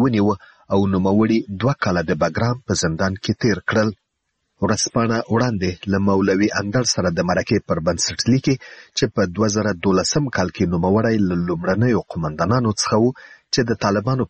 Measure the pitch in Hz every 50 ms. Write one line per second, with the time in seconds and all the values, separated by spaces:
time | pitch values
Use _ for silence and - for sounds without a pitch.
0 | 123 135 113 104 101 104 98 - - - _ _ _ - 98 101 98 98 95 95
1 | 95 95 98 107 110 110 113 113 - - 98 92 110 131 139 - - 104 90 87
2 | 82 85 90 76 85 82 78 - 113 120 123 123 - - 95 - - 82 80 82
3 | 98 95 95 - - - 110 - - 104 95 85 - - 110 110 107 110 98 -
4 | _ _ _ _ _ _ _ _ _ _ _ _ 98 95 110 - - - - 110
5 | 113 113 113 113 - - 110 113 127 123 110 92 92 90 90 - - 98 98 98
6 | 98 98 98 98 101 98 95 98 104 107 - 104 101 104 104 127 120 - - 107
7 | 90 90 85 92 87 90 90 92 - - 107 98 - - 87 82 80 87 85 -
8 | - - - - - 113 127 131 - 151 135 - - - - - - _ _ -
9 | 135 113 - 110 98 90 87 101 110 107 98 107 104 107 95 85 - 101 95 92
10 | 85 - - 156 147 123 - 98 92 90 - - 98 87 90 85 90 92 98 110
11 | 113 113 113 107 98 90 90 87 87 87 87 82 90 92 95 104 120 127 113 90
12 | - - - 85 80 78 76 78 85 95 120 131 120 110 101 - - - 113 107
13 | 117 127 131 - - - - - _ _ - 139 120 117 110 - 120 101 101 104
14 | 104 127 131 127 107